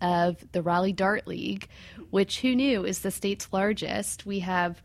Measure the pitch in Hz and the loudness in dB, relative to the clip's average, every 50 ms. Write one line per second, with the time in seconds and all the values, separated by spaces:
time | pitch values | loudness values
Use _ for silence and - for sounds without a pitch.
0 | 180 175 175 175 175 175 175 - - - - 180 165 175 170 175 185 190 190 170 | 0 2 4 4 4 2 2 -2 -8 -6 -4 -2 0 2 2 2 2 0 0 2
1 | 190 190 214 - - - - - - 196 196 196 - - - - - - - - | 2 2 2 0 -2 -6 -8 -6 -6 -6 -6 -6 -8 -14 -18 -20 -20 -20 -18 -18
2 | - - - 196 196 - - - - 262 254 247 269 277 254 202 180 190 190 - | -8 -2 2 2 2 2 0 0 0 2 2 4 4 4 2 2 0 -2 -2 -2
3 | - 190 190 - - 196 202 202 - - - 190 196 208 220 208 - 127 - 208 | -4 -4 -4 -2 -2 -2 -2 -4 -6 -2 0 2 2 2 2 0 -2 -4 -4 -4
4 | 208 - - - - 202 202 196 180 185 185 180 175 175 170 - | -4 -4 -8 -8 -8 -6 -4 -4 -2 0 2 2 2 0 -2 -6